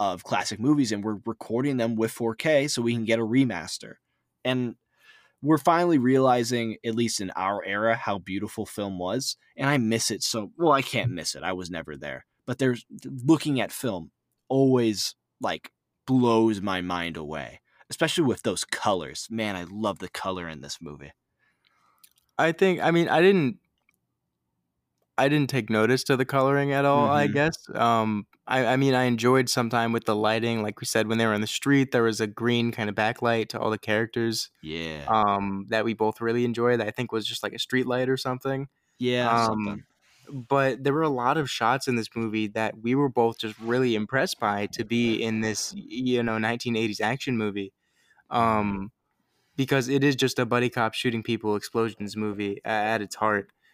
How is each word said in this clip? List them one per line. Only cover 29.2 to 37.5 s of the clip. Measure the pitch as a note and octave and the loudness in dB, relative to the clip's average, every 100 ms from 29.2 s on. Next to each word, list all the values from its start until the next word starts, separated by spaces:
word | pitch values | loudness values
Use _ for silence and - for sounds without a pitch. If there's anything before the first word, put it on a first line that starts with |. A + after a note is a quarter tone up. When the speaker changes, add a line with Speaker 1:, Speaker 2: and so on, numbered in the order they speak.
| A#2+ C3 B2+ | 4 4 4
Speaker 2:
some | - A#2 | 0 0
time | A#2+ A#2 | 0 0
with | A#2 A2+ | 0 0
the | G#2+ | 0
lighting. | G#2+ A2+ A#2 A2+ | 2 2 0 0
Like | G#2+ G#2 | -2 -6
we | B2+ | -2
said, | A#2+ G#2+ | 0 2
when | A2+ | 2
they | A2+ | 2
were | G#2 | 2
on | |
the | G#2+ | -2
street, | - C#3 C#3 C3+ | -2 4 4 4
there | B2 | 2
was | A2+ G#2+ | 2 0
a | G#2+ | -4
green | G2+ A2+ A#2+ A#2 | -2 0 0 0
kind | A2+ G#2+ | -2 -4
of | G#2 | 0
backlight | A2 A#2 A#2+ A2+ G#2+ | -2 0 0 0 -2
to | A2+ | -4
all | A2 | -2
the | G#2+ | -2
characters, | - G#2+ A2+ A#2 A#2 A2 - _ | 0 0 0 -2 -2 -4 -8 _
Speaker 1:
Yeah. | D#2 E2 E2 D#2 D2 | -10 -8 -6 -8 0
Speaker 2:
um, | A2 G#2 G2+ G2 G2 G2 | 2 2 0 -2 -6 -4
that | A2+ A2+ | -2 -2
we | G#2+ | 0
both | G#2+ - | -2 -2
really | A#2 A#2 A#2+ | -2 0 -2
enjoyed, | A#2 A#2+ A#2+ | 0 0 0
that | G#2+ | -2
I | |
think | - A#2+ | -4 -6
was | A2+ G#2 | -6 -6
just, | A#2+ | -6
like, | G#2 | -8